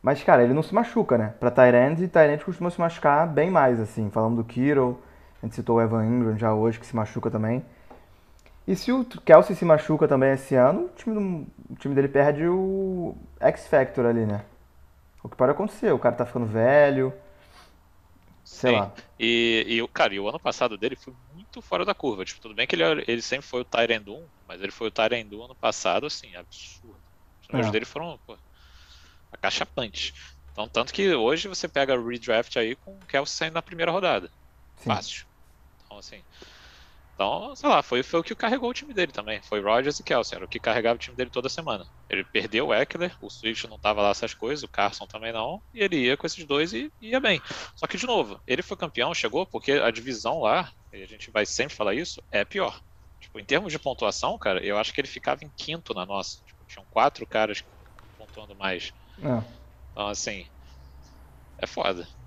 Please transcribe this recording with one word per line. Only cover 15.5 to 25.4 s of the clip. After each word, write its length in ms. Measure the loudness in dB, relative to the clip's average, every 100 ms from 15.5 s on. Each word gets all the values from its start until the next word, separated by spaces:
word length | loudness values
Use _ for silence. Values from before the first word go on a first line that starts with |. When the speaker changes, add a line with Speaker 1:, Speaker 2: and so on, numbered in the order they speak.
Speaker 1:
acontecer, 400 | 2 -2 -2 0
o 60 | 2
cara 160 | 2
tá 100 | 0
ficando 220 | -4 -2 -2
velho, 680 | 2 6 8 6 4 -2 -4 -20 -20 -20 -20 -20 _ _ _ _ -20 -20 -20
sei 280 | -20 -2 2
Speaker 2:
Sim. 100 | 2
Speaker 1:
lá. 100 | 0 -8 -20 -4
Speaker 2:
E, 480 | 0 2 2 2 0
e 140 | -2
o, 60 | -4
cara, 260 | 0 0
e 40 | 0
o 80 | -6
ano 140 | -4
passado 380 | -6 -2 -2 -2
dele 180 | -6 -6
foi 160 | -16 -20 -20
muito 260 | -20 -20 -20
fora 240 | -6 -4
da 80 | -2
curva. 320 | -2 -4 -6
Tipo, 160 | -10 -12
tudo 140 | -12
bem 120 | -4 -2
que 80 |
ele 80 | 2
era, 200 | 2 0 -2
ele 140 | -4
sempre 260 | -4 -8 -6
foi 140 | -8
o 40 | -2
tight 260 | 0 2
end 160 | 0 -4
um, 140 | -18 -18 _ -20
mas 140 | -10
ele 100 | -10
foi 160 | -6 -6
o 20 |
tight 240 | 0 0
end 220 | 0 -6
um 80 | -16